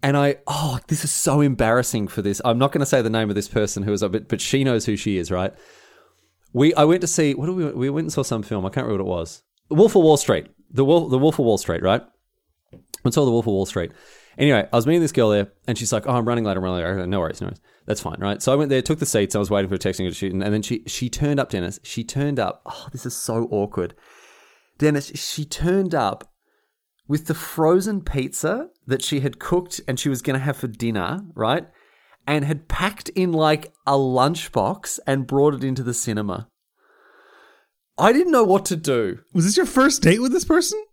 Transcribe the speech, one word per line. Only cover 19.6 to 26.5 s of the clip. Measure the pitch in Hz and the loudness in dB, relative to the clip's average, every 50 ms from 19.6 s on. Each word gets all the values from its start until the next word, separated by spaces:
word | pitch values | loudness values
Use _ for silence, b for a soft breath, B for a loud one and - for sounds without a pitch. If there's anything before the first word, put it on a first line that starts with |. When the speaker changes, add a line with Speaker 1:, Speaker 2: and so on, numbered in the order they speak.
| 98 92 | 0 0
Speaker 1:
for | 98 | -2
a | 92 | -2
texting | - 98 92 - 95 90 | -2 -4 -4 -2 -4 -6
to | 80 | -4
shoot, | - - 95 90 | -4 -6 -4 -2
and, | 95 98 | -2 -2
and | 104 104 | 0 0
then | 110 104 | -2 -2
she, | - 120 110 - | -4 -6 -6 -6
she | - - - 127 123 | -10 -8 -6 -6 -6
turned | - - 143 147 147 139 | -4 -2 0 0 0 0
up, | 131 - | -2 -2
Dennis. | - 98 87 92 104 - _ | -2 -4 -4 -4 -6 -10 _
She | - - - 113 | -12 -10 -10 -8
turned | - - 135 143 143 143 127 | -6 -4 -4 -2 -2 0 -2
up. | 110 92 - - _ | -2 -2 -4 -8 _
Oh, | - - - - - - | -16 -16 -16 -16 -14 -14
this | 131 - | -10 -10
is | 123 - | -10 -10
so | - - - 113 113 117 - | -8 -6 -4 -2 -2 -2 -2
awkward. | - 104 101 101 - - 90 87 - b b b b b b b b b b b b b b b b _ | 0 -2 -2 -2 -4 -6 -6 -6 -8 b b b b b b b b b b b b b b b b _
Dennis, | 151 151 147 143 139 - - | 2 2 2 2 -2 -6 -12
she | 147 - - - - 151 | -10 -10 -8 -8 -8 -8
turned | 147 - - 151 170 180 196 196 185 165 | -8 -6 -2 0 0 2 2 0 0 0
up | 151 120 101 92 - - _ _ _ _ _ | 0 0 0 -2 -4 -12 _ _ _ _ _